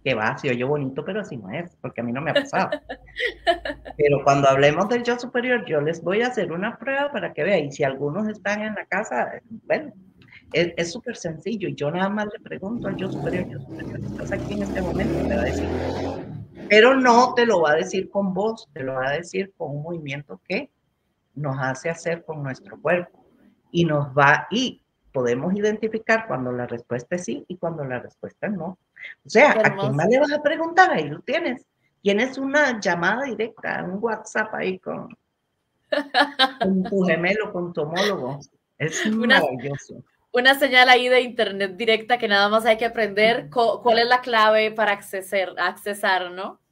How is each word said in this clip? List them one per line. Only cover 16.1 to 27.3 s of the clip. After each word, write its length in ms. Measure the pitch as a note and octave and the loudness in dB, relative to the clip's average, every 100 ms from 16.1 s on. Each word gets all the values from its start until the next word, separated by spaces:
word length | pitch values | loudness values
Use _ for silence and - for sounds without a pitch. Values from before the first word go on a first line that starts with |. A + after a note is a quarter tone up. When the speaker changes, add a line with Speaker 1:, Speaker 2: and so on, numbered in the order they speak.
| - - - - - - | -8 -10 -14 -16 -16 4
Speaker 1:
pero 260 | G#3 A#3+ C4+ | 6 8 6
no 380 | B3+ A#3 B3 | 6 6 6
te 100 | A#3+ | 4
lo 160 | A#3 F#3+ | 4 4
va 120 | D3+ | 4
a 40 | D#3 | 4
decir 320 | F#3 F#3+ F#3 | 2 -4 -2
con 240 | G3 G3 | -2 -2
voz, 380 | F3+ G#3+ A3+ - | -2 -2 -4 -12
te 100 | D#3 | -10
lo 120 | C3 | -6
va 140 | C3 C3+ | -4 -2
a 40 | C#3+ | -4
decir 340 | F3+ F#3 G3 _ | -4 -6 -6 _
con 180 | D#3 D3 | -8 -8
un 60 | |
movimiento 580 | D#3 E3+ D3 C#3 D3 F#3 _ | -8 -8 -8 -10 -12 -18 _
que 220 | G3 C#4+ _ _ _ _ _ _ | -6 -6 _ _ _ _ _ _
nos 240 | - D3 C3+ | -8 -6 -2
hace 320 | C3 C3 E3 | -4 -4 -6
hacer 340 | E3 E3+ E3+ | -6 -4 -6
con 180 | - D#3 | -6 -8
nuestro 380 | C#3 B2+ - A2 | -8 -10 -14 -6
cuerpo, 420 | D3+ F3 F3 _ _ _ _ _ _ | 0 0 -2 _ _ _ _ _ _
y 140 | F3 | 0
nos 240 | E3 D3 C#3+ C3 | 2 2 2 4
va, 300 | C#3+ D3 - | 6 6 2
y 320 | G#3 B3+ - _ _ _ | -2 -2 -6 _ _ _
podemos 420 | C#3 A#2+ B2 D#3 | -2 0 0 0
identificar 720 | G3+ G#3 G#3+ A3 A3 - A3 - | 0 0 0 -4 -4 0 0 0
cuando 260 | C3+ B2+ | -4 -4
la 140 | B2 B2 | -4 -4
respuesta 500 | A#2+ - B2 - F3+ | -8 -6 -6 -4 -6
es 80 | |
sí 200 | F3+ | -6